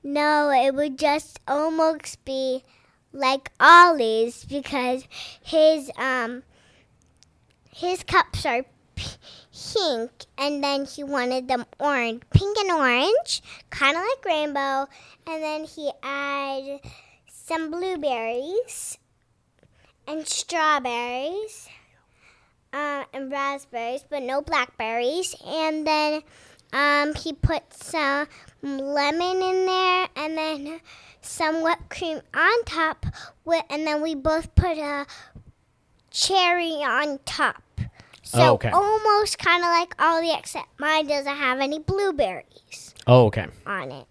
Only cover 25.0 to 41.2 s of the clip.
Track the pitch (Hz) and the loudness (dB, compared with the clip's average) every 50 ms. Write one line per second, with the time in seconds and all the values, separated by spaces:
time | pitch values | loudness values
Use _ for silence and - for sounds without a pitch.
25 | 240 247 302 349 370 - - - - - - 320 320 311 311 311 302 302 311 302 | 0 0 0 -2 -4 -4 -8 -10 -10 -6 -4 -2 -2 -2 -2 -2 0 0 2 2
26 | 302 302 302 302 302 - - - - - - _ _ _ - 269 285 294 285 294 | 2 0 0 -2 -6 -12 -20 -20 -20 -20 -20 _ _ _ -2 0 2 4 4 4
27 | 294 302 302 - - 330 294 - - - 330 302 - _ - - - - - 320 | 2 0 -2 -4 -6 -8 -6 -2 0 0 0 0 -4 _ -20 -18 -14 -6 -4 -2
28 | 302 277 277 285 302 294 - - - - _ _ - 277 277 269 269 277 285 294 | 0 0 0 -2 -2 -6 -10 -20 -20 -20 _ _ -10 -8 -6 -6 -6 -2 0 0
29 | 285 285 302 339 349 359 370 370 370 370 370 370 370 370 370 370 370 370 359 370 | 0 0 0 0 0 0 0 0 0 0 0 2 2 2 2 2 2 2 2 2
30 | 370 - _ - 302 311 320 320 311 311 311 285 277 294 320 330 _ - - - | 0 -2 _ -6 -6 -4 -4 -4 -4 -4 -4 -6 -8 -10 -12 -12 _ -20 -20 -20
31 | - - - _ - - - - 339 311 320 330 320 330 339 339 - - - - | -20 -20 -20 _ -16 -14 -6 -2 -2 0 0 0 0 0 -2 -2 -4 -14 -10 -8
32 | 370 330 311 285 - _ - 269 320 359 453 480 453 - - 320 320 320 - - | -6 -6 -6 -6 -10 _ -2 2 2 4 4 2 0 -2 -4 -2 -2 -2 -2 -4
33 | - - - - - - - _ _ 320 339 330 - - 277 294 311 311 302 302 | -8 -8 -8 -10 -16 -20 -20 _ _ -2 -2 -2 -2 -4 -6 -4 -2 -2 -2 -2
34 | 302 330 320 277 262 311 311 320 320 - _ - 370 359 330 302 302 285 285 285 | -2 -2 -4 -2 0 0 0 0 -2 0 _ 0 0 0 -2 -4 -4 -6 -6 -6
35 | 285 - - - - - _ - - - - _ _ _ _ _ _ _ _ _ | -8 -10 -14 -20 -20 -20 _ -20 -20 -20 -20 _ _ _ _ _ _ _ _ _
36 | _ _ - - - - 381 381 359 349 349 359 339 330 320 294 294 262 220 254 | _ _ -4 -2 -2 2 2 4 4 4 2 2 0 -2 -4 -4 -2 0 0 0
37 | 294 302 277 277 _ - - - 302 233 - - - _ _ - - - _ - | 0 -2 -4 -8 _ -10 -4 -2 -2 -2 -2 -4 -14 _ _ -10 -10 -10 _ -20
38 | - - - - _ - - 120 123 127 113 - - 117 - 349 403 415 427 440 | -20 -20 -20 -20 _ -2 0 2 4 4 2 2 0 0 2 2 2 2 0 0
39 | 427 440 415 415 427 403 - - - 359 339 349 349 349 339 339 349 349 - - | 2 2 2 2 2 0 -4 -4 0 0 0 2 2 2 2 0 0 -2 -4 0
40 | 285 320 330 330 330 330 311 - - - - - - _ _ _ 285 302 311 311 | 0 2 2 2 0 0 -2 -4 -6 -10 -12 -12 -12 _ _ _ -2 0 0 0
41 | 311 277 294 285 | 0 0 -2 -2